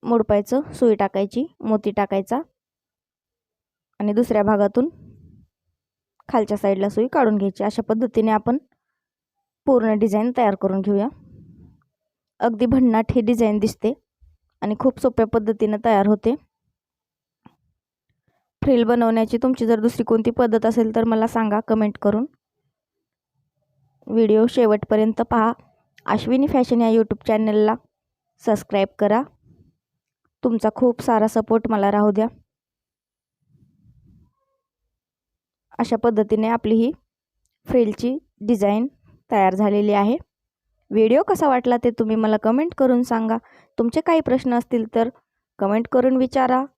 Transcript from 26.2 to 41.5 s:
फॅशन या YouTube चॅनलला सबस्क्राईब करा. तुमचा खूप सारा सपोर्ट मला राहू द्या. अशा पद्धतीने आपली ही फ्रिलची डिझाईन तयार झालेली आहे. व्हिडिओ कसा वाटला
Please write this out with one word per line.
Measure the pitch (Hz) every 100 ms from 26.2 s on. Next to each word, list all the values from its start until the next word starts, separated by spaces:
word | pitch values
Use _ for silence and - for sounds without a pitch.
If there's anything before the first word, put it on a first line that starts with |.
| 226 254 277
फॅशन | 277 247 233
या | 233
YouTube | 226 220 208 -
चॅनलला | 214 220 214 214 240 _ _ _ _ _ _
सबस्क्राईब | - 208 - 202 190 -
करा. | 208 214 285 _ _ _ _ _ _ _ _ _ _ _
तुमचा | 254 226 214
खूप | - 247 233
सारा | - 226 220
सपोर्ट | 233 220 226 220
मला | 220 196
राहू | 202 208
द्या. | 202 226 - _ _ _ _ _ _ _ _ _ _ _ _ _ _ _ _ _ _ _ _ _ _ _ _ _ _ _ _ _ _ _ _ _ -
अशा | 233 226
पद्धतीने | 233 214 214 220 220
आपली | 233 214
ही | 220 233 320 _ _ _ _ _ _ -
फ्रिलची | 254 226 202 240 277 _ _
डिझाईन | 208 233 202 208 262 _ _ _ _
तयार | 220 190
झालेली | 185 208 208 208
आहे. | 202 202 294 - _ _ _ _ _ _
व्हिडिओ | 202 220 262
कसा | 415 381
वाटला | 302